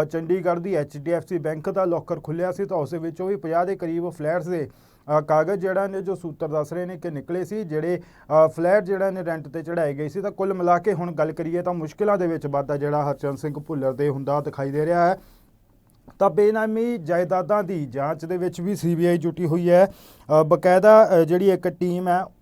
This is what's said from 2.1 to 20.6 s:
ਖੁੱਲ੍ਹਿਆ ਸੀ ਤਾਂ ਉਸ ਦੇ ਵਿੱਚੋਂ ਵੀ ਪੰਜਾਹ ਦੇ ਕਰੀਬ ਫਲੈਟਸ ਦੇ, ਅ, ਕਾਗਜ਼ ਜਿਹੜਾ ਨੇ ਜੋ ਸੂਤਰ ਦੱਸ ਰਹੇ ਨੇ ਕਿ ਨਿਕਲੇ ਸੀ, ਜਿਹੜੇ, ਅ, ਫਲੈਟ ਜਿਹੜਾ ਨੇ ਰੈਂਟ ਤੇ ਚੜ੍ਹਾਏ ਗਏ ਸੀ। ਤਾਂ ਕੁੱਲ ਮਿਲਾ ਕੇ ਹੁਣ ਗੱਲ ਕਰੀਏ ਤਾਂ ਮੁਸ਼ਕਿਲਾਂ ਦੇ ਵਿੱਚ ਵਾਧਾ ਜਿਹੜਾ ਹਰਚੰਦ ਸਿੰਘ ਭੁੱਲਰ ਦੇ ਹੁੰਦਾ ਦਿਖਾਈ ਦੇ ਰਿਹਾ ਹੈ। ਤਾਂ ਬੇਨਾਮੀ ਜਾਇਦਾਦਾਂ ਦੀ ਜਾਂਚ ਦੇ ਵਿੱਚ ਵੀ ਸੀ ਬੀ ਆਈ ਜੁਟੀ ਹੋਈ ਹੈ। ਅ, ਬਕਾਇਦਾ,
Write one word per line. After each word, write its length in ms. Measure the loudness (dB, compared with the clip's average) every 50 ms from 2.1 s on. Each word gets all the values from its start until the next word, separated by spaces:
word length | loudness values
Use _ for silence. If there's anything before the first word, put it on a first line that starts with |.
| -8 -8
ਖੁੱਲ੍ਹਿਆ 320 | -6 -6 -6 -4 -4 -4
ਸੀ 140 | -4 -4 -6
ਤਾਂ 120 | -4 -2
ਉਸ 120 | -4 -4 -4
ਦੇ 80 | -6
ਵਿੱਚੋਂ 300 | -6 -6 -8 -8 -6 -4
ਵੀ 80 | -4 -4
ਪੰਜਾਹ 300 | -4 -4 -2 0 0 0
ਦੇ 100 | 0 -4
ਕਰੀਬ 340 | -6 -6 -6 -4 -4 -4 -6
ਫਲੈਟਸ 380 | -6 -6 -4 -2 -2 -2 -4
ਦੇ, 220 | -4 -4 -4 -6 -8 -10 _ _ _ _ _ _ -2 0
ਅ, 40 | 0
ਕਾਗਜ਼ 400 | 2 2 2 2 2 2 0 -2
ਜਿਹੜਾ 260 | -2 -2 -2 -2 -2
ਨੇ 140 | -2 -4 -6
ਜੋ 140 | -6 -6 -6
ਸੂਤਰ 320 | -6 -8 -10 -8 -8 -6
ਦੱਸ 260 | -4 -4 -4 -4 -4 -6
ਰਹੇ 120 | -8 -8
ਨੇ 120 | -8 -10
ਕਿ 120 | -10 -10 -8
ਨਿਕਲੇ 360 | -8 -8 -8 -6 -6 -6 -6
ਸੀ, 180 | -6 -6 -8 -6
ਜਿਹੜੇ, 380 | -4 -4 -4 -2 -2 -2 -4 -6 -12 _ -16 -4 2 4 6 6
ਅ, 20 |
ਫਲੈਟ 360 | 4 4 0 0 2 2 2 2
ਜਿਹੜਾ 280 | 0 -2 -2 -2 -2
ਨੇ 140 | -2 -4 -6
ਰੈਂਟ 220 | -6 -6 -6 -8
ਤੇ 160 | -10 -10 -10 -8
ਚੜ੍ਹਾਏ 300 | -6 -2 -2 -2 -2 -2
ਗਏ 140 | -4 -6
ਸੀ। 140 | -6 -6 -6
ਤਾਂ 100 | -6 -6
ਕੁੱਲ 220 | -4 -4 -4 -2 -2
ਮਿਲਾ 260 | 0 4 4 4 4
ਕੇ 140 | 2 0 -2
ਹੁਣ 180 | -2 -2 -4
ਗੱਲ 200 | -2 -2 -2 -2
ਕਰੀਏ 300 | -2 -4 -6 -4 -4 -4
ਤਾਂ 120 | -2 -2 -4
ਮੁਸ਼ਕਿਲਾਂ 440 | -4 -6 -8 -6 -2 0 0 2
ਦੇ 100 | 2 0
ਵਿੱਚ 200 | -2 -2 -4 -4
ਵਾਧਾ 300 | -4 -2 -2 -2 -2 -4
ਜਿਹੜਾ 320 | -4 -2 -2 0 0 0 -2
ਹਰਚੰਦ 280 | -4 -4 -4 -6 -6
ਸਿੰਘ 220 | -6 -6 -8 -8 -8
ਭੁੱਲਰ 340 | -8 -8 -4 -2 -2 -2 0
ਦੇ 160 | 0 0 -2
ਹੁੰਦਾ 320 | -2 -2 -2 -2 -2 -2
ਦਿਖਾਈ 300 | -2 -4 -6 -6 -6 -4
ਦੇ 140 | -2 -2 0
ਰਿਹਾ 220 | 0 2 2 2
ਹੈ। 100 | 2 0 -2 -6 -18 -20 _ _ _ _ _ _ _ _ _ _ _ _ _ _ -10 -2 0
ਤਾਂ 100 | 0 2
ਬੇਨਾਮੀ 680 | 2 4 2 4 2 2 0 -2 -2 -2 -2 -2 -4
ਜਾਇਦਾਦਾਂ 640 | -4 -4 -2 0 0 0 0 0 -2 0 0 0 -2 -2
ਦੀ 220 | -2 -4 -6 -6
ਜਾਂਚ 400 | -6 -4 -4 -4 -4 -4 -6 -6
ਦੇ 120 | -6 -4
ਵਿੱਚ 240 | -4 -4 -4 -4 -4
ਵੀ 140 | -6 -6 -4
ਸੀ 200 | -2 -2 -2 0
ਬੀ 100 | 2 2
ਆਈ 120 | 2 2
ਜੁਟੀ 280 | 2 0 -4 -4 -4 -2
ਹੋਈ 240 | -2 0 0 4 6
ਹੈ। 240 | 6 6 6 4 2 -6 -20 -20 -20 -12 -2 2 4 4
ਅ, 20 | 4
ਬਕਾਇਦਾ, 680 | 4 4 4